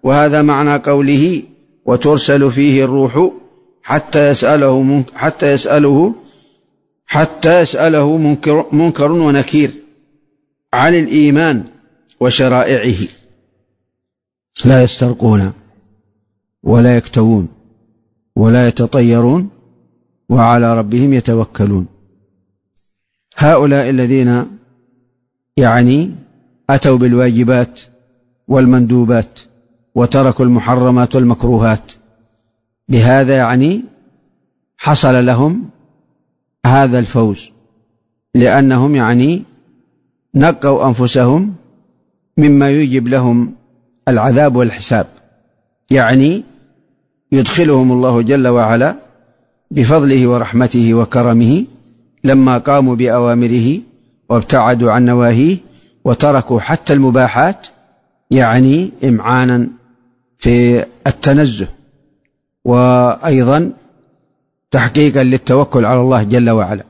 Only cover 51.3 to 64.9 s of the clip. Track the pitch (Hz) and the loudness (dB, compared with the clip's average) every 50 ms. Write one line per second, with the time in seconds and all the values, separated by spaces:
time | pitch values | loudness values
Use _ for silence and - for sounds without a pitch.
51.3 | 113 117 120 113 139 175 247 - - _ _ _ _ _ _ _ _ _ _ 131 | 2 2 2 2 0 0 -2 -6 -12 _ _ _ _ _ _ _ _ _ _ 0
52.3 | 135 135 131 127 127 120 120 - 139 143 135 127 123 113 123 123 113 123 120 120 | 2 2 2 2 0 -2 -2 0 0 0 2 0 0 -2 -2 0 0 0 0 0
53.3 | 117 120 123 120 117 123 113 123 147 196 240 _ _ _ _ _ _ _ _ _ | 0 0 0 0 0 0 0 -2 -4 -4 -8 _ _ _ _ _ _ _ _ _
54.3 | 117 117 113 - - 131 120 117 127 117 120 120 - 120 123 123 123 120 123 120 | -2 -2 -2 0 -2 0 0 0 0 0 0 0 2 2 2 2 2 2 2 2
55.3 | 117 113 135 165 190 185 - - _ _ _ _ _ _ _ - 120 - - 147 | 2 2 2 0 0 -2 -8 -16 _ _ _ _ _ _ _ -4 -4 0 0 0
56.3 | 143 135 120 - 127 117 110 - 151 165 - - 151 143 135 131 120 131 127 123 | 0 0 -2 -2 -4 -4 -2 -4 -6 -6 -2 -2 0 2 2 2 2 2 0 0
57.3 | - 120 143 175 202 - - - _ _ _ _ _ _ _ _ _ _ _ _ | 0 0 -2 -2 -2 -6 -14 -20 _ _ _ _ _ _ _ _ _ _ _ _
58.3 | - 135 127 113 110 127 127 131 139 160 185 185 - - - 135 120 110 101 113 | 0 0 2 2 2 2 2 2 2 0 -2 -6 -8 -6 -2 -2 -2 0 -2 -2
59.3 | 123 127 127 127 123 120 120 - - - _ _ _ _ _ _ _ _ _ _ | -2 0 0 0 0 -2 -2 -4 -8 -16 _ _ _ _ _ _ _ _ _ _
60.3 | _ _ - 120 120 120 120 120 120 120 - - - _ _ 135 123 - - 147 | _ _ -2 0 2 2 2 2 2 0 -2 -6 -12 _ _ -6 -6 -2 -2 0
61.3 | 139 143 151 135 113 98 95 - - _ _ _ _ _ _ _ _ _ _ _ | 2 2 2 0 -2 -6 -10 -12 -12 _ _ _ _ _ _ _ _ _ _ _
62.3 | _ _ _ _ _ _ _ 120 123 123 123 127 127 123 123 123 113 - - 165 | _ _ _ _ _ _ _ -2 0 2 2 2 2 2 2 0 -2 -2 -4 -2
63.3 | 143 131 123 120 135 156 170 - - _ _ _ _ _ _ _ _ _ _ _ | 0 0 2 2 0 0 -2 -4 -6 _ _ _ _ _ _ _ _ _ _ _
64.3 | _ _ _ _ _ _ _ _ - 135 117 120 | _ _ _ _ _ _ _ _ -4 -2 -2 -2